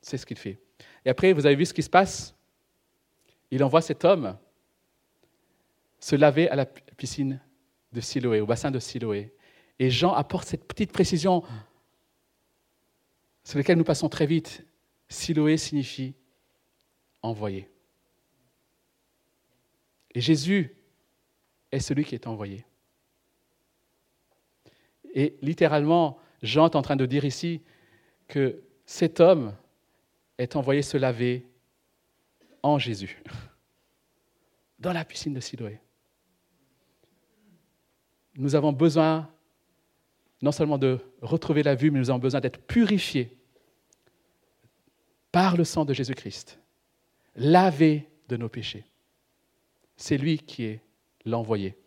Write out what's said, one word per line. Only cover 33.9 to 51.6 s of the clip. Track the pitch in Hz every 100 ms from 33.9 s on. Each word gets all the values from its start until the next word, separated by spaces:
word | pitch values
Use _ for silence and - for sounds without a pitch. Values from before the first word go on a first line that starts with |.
| _ _ _ _ _ _ _ _ _
dans | 135
la | 175
piscine | 160 - -
de | 131
Siloé. | - - 113 107 _ _ _ _ _ _ _ _ _ _ _ _ _ _ _ 208 214 175 _ _ _ _ _ _ _ -
Nous | 139 147
avons | 147
besoin | 135 165 151 156 160 156 _ _ _ _ _ _ _ _ _ _ _
non | 139
seulement | 143 151 143
de | 131 127 - _
retrouver | 113 160 - 151
la | 147 135
vue, | 147
mais | 143
nous | 123
avons | 127
besoin | 127 135
d'être | - -
purifiés | _ 233 214 196 - 143 117 - _ _ _ _ _ _ _ _ _ _ _ _ _ _ _ _ _ _ _
par | 175 185 175
le |
sang | 165 - 147
de |
Jésus-Christ, | 135 123 135 107 - - - _ _ _ _ _ _ _ -
lavés | 131 175 185 143 156 151 143 _ _
de | 123
nos | 117
péchés. | 117 107 101 - _ _ _ _ _ _ _ _ _ _ _
C'est | - 143
lui | 143 156
qui | - - 113
est | 110 _ _ _ _ -
l'envoyé. | 117 110 110